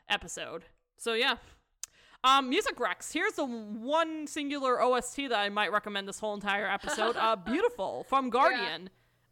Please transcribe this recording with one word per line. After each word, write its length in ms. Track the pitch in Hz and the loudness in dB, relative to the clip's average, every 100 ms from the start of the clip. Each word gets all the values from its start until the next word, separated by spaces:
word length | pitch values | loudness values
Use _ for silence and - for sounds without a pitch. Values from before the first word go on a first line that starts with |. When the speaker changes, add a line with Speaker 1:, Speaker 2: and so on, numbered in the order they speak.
| - | -4
Speaker 1:
episode. 560 | 208 180 - 135 160 - _ _ - | -4 -4 -10 -10 -10 -14 _ _ -10
So, 160 | 233 | -4
yeah. 220 | 226 269 240 - - _ _ - - - - | 0 0 -2 -6 -20 _ _ -12 -12 -20 2
Um, 260 | 262 269 262 | 6 6 6
Music 300 | 320 523 - | 2 0 0
Rex. 320 | 214 180 - | -2 -4 -4
Here's 220 | 311 403 | -2 0
the 120 | - 277 | 0 -4
one 800 | 233 208 214 240 311 330 311 302 | -4 -8 -8 0 2 0 -2 -8
singular 520 | 320 285 285 262 240 | -6 -4 -2 2 4
O 120 | 247 | 4
S 200 | 247 262 | 2 0
T 140 | - 277 | -4 -2
that 120 | 214 | 0
I 100 | 202 | 0
might 220 | 202 202 | 0 2
recommend 340 | 208 208 202 196 | 0 0 -6 -6
this 120 | - | -6
whole 140 | 214 208 | -6 -4
entire 320 | 202 196 196 | -2 0 0
episode. 480 | 196 - 285 220 240 | -2 -2 0 0 2
Uh, 180 | 220 220 | 2 2
Speaker 2:
<laughs> 100 | 175 | 0
Speaker 1:
Beautiful 600 | 277 466 480 185 120 - | 0 0 0 -6 -6 0
from 180 | 269 254 | 0 2
Speaker 2:
Yeah. 60 | |
Speaker 1:
Guardian. 580 | 226 294 247 226 160 185 _ _ _ _ | 4 4 4 -2 -6 -10 _ _ _ _